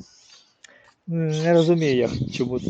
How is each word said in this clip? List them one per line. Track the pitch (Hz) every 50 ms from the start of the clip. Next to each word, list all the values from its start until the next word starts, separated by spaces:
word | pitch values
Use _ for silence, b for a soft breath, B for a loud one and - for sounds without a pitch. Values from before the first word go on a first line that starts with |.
| - - _ _ _ _ - - _ _ _ _ b b b b b b b b _ -
м, | 165 165 165 156
не | 156 156 160 165 170
розумію | 170 165 160 175 170 160 147 135
я, | 123 117 113 - 120 123 123 -
чому | - 127 120 127 127 - -